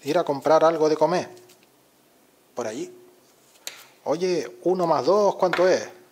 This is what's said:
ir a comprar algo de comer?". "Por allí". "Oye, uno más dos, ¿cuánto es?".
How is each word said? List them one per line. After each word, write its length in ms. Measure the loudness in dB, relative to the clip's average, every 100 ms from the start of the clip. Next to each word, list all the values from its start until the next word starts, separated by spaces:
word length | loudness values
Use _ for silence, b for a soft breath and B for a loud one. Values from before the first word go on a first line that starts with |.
ir 120 | -2 -2
a 80 |
comprar 400 | -2 -2 2 4
algo 240 | 4 2 0
de 80 | 2
comer?". 320 | 0 0 -6 -14 -20 _ _ _ _ _ _ _ _ _ _
"Por 120 | -10 -10
allí". 240 | -8 -12 -14 -20 _ _ _ _ _ B B B B
"Oye, 540 | -6 -4 -2 -2 -6 -6
uno 240 | -2 0 0
más 180 | 0
dos, 320 | 2 2 2 2
¿cuánto 320 | -2 2 2
es?". 180 | 2 -2 -16 -20